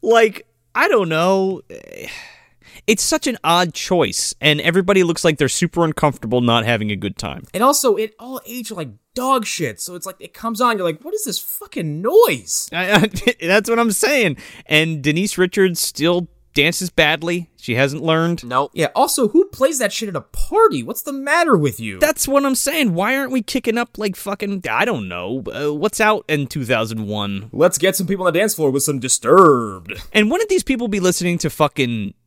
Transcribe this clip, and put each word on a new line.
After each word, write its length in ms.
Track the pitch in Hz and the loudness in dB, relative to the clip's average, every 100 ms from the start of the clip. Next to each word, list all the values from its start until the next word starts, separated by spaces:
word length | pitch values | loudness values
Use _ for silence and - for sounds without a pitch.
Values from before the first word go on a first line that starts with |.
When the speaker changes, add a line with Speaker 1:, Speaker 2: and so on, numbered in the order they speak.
Speaker 1:
Like, 440 | - 233 226 - - _ _ | 4 4 4 0 -20 _ _
I 120 | - 339 | 0 2
don't 200 | 269 180 | 2 2
know. 540 | 156 175 196 190 185 - - - 50 - - - - _ _ _ - - | 0 2 2 0 -4 -12 -18 -18 -18 -16 -16 -20 -20 _ _ _ -12 0
It's 160 | - | 2
such 240 | - 311 294 | 2 0 0
an 100 | 226 | -2
odd 280 | 160 170 180 | 2 2 2
choice, 600 | - - 180 120 - - - | -4 -2 2 2 0 -6 0
and 200 | 147 147 | 2 2
everybody 420 | 170 170 185 196 | 2 0 2 4
looks 200 | 175 160 | 2 2
like 140 | 175 151 | 0 2
they're 100 | 135 | 0
super 360 | - 170 - | 0 -2 0
uncomfortable 560 | 165 151 151 - 110 123 | 0 2 0 -2 -2 0
not 240 | 120 117 | 4 2
having 260 | 110 117 107 | 2 -2 -2
a 60 | 101 | -4
good 200 | 101 - | -6 -6
time. 260 | - - 143 | -10 -10 -10
Speaker 2:
And 80 | 185 | 0
also, 320 | 247 277 262 202 | 0 2 0 0
it 180 | 220 _ | -4 _
all 220 | 240 262 - | -16 -14 -14
aged 260 | 240 220 | -14 -12
like 160 | 196 147 101 _ | -10 -12 -14 _
dog 320 | - 254 262 214 | -6 0 0 -2
shit, 340 | - 143 107 | -4 -6 -6
so 140 | - | -12
it's 120 | 180 190 | -12 -14
like, 100 | 185 | -14
it 160 | - | -20
comes 260 | - 226 214 | -10 -8 -2
on, 160 | 247 220 | 0 0
you're 100 | 175 | -2
like, 160 | 160 | -4
"What 120 | 302 | -8
is 100 | 427 | -8
this 140 | 330 180 | -6 -8
fucking 640 | - - 403 - 160 147 | -8 -12 -10 -8 -6 -4
noise?" 680 | 208 381 466 139 95 - - | 4 6 6 2 -4 -6 -6
Speaker 1:
I, 200 | 170 185 | -6 2
I, 180 | 208 214 - - | 4 4 0 -2
<laughs> 140 | - 165 | -2 2
that's 240 | 196 202 | 2 2
what 80 | 233 | 0
I'm 140 | 233 | 2
saying. 460 | 196 427 285 202 135 - - - | 0 0 2 0 -2 -12 -20 0
And 360 | 151 160 156 | 0 0 -2
Denise 360 | 135 156 202 - | 0 0 -2 0
Richards 400 | 180 208 190 170 | 0 2 2 0
still 500 | - - 156 175 175 _ _ | -6 -2 0 0 -2 _ _
dances 360 | - 147 165 185 | 2 2 0 -4
badly. 580 | - 156 156 165 175 170 _ | 2 2 2 -2 -4 -6 _
She 160 | - 117 | -4 0
hasn't 260 | 139 147 | 0 0
learned. 400 | 160 160 165 170 | 0 0 0 -2
Speaker 3:
Nope. 280 | 120 123 143 | -2 -2 -2
Speaker 2:
Yeah, 140 | - 156 - | -2 -2 2
also, 320 | 277 - 220 | 0 2 2
who 160 | 311 392 | 2 2
plays 280 | - 269 294 | 2 0 0
that 140 | 214 | -4
shit 160 | - 214 | -4 -8
at 80 | 160 | -8
a 60 | |
party? 600 | - - - 392 453 143 | -8 -2 0 4 4 2
What's 200 | 117 214 | -6 -10
the 100 | - | -8
matter 440 | 277 277 320 339 208 | -8 -2 0 2 2
with 220 | 147 - | 2 -2
you? 220 | 113 95 | -10 -2
Speaker 1:
That's 260 | 302 311 - | 0 0 0
what 180 | 277 | 0
I'm 120 | 277 254 | 0 -2
saying. 380 | - 320 254 | -2 0 0
Why 220 | 165 202 269 | 0 0 -2
aren't 140 | 262 | -2
we 120 | 262 | -4
kicking 360 | 214 262 233 226 | -4 -4 -2 -2
up 200 | 240 - | -4 -6
like 180 | 214 180 | -6 -6
fucking, 460 | - 196 196 196 - | -8 -6 -6 -6 -4
I 160 | 113 | -2
don't 220 | 214 170 95 | 0 -2 -6
know, 380 | 87 90 131 101 | -8 -6 -8 -8
uh, 180 | - 147 | -6 -4
what's 280 | 151 202 - | -2 -4 0
out 240 | 214 214 - | 0 0 -2
in 180 | 151 139 | -4 -2
two 160 | 151 | -6
thousand 420 | 117 120 110 110 104 | -2 -2 -2 -6 -6
one? 440 | 104 101 98 110 | -4 -4 -6 -8
Speaker 2:
Let's 260 | - 165 - | 0 2 2
get 160 | 190 | 0
some 120 | 185 175 | 0 -4
people 180 | 196 185 | -2 0
on 60 | |
the 60 | 165 | 2
dance 160 | 214 | 0
floor 160 | - 151 | 0 0
with 100 | 135 | 0
some 160 | 143 139 | -2 -4
Disturbed. 920 | 123 - 113 175 175 131 113 95 85 92 - | -2 -2 6 8 8 6 2 -10 -12 -14 -2
Speaker 1:
And 160 | 214 214 | 2 2
wouldn't 180 | 339 427 | 2 0
these 160 | 381 | 0
people 240 | - 262 240 | 0 -2 -2
be 100 | 202 | 0
listening 380 | 180 175 180 170 | 0 0 -2 -2
to 120 | 156 | -4
fucking 640 | - 147 - 127 117 101 - | 0 -2 0 -4 -4 -6 -10